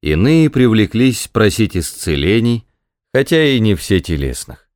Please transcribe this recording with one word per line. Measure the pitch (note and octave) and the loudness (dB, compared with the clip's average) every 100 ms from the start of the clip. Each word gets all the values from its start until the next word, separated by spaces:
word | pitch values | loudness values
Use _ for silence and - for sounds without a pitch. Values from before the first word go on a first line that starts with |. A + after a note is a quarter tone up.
Иные | D2 D2+ A2+ D#3+ D#3 | -2 0 2 2 2
привлеклись | - B2 A2 G#2 A2+ C3 A#2 - | 2 2 2 0 0 0 -2 -6
просить | - G#2+ F#2 G#2+ F2+ | 0 0 2 -2 -2
исцелений, | D#2+ - - D2 D2 A2 A#2 A#2+ - _ _ _ _ | -6 -8 -4 -2 0 0 0 -2 -6 _ _ _ _
хотя | B2+ C#3 D#3+ | -4 0 2
и | D3+ C3 | 2 2
не | A2 G2 | 2 0
все | - F#2+ | 0 -2
телесных. | E2 D#2+ C#2 B1 - - _ | 0 -4 -4 -8 -14 -20 _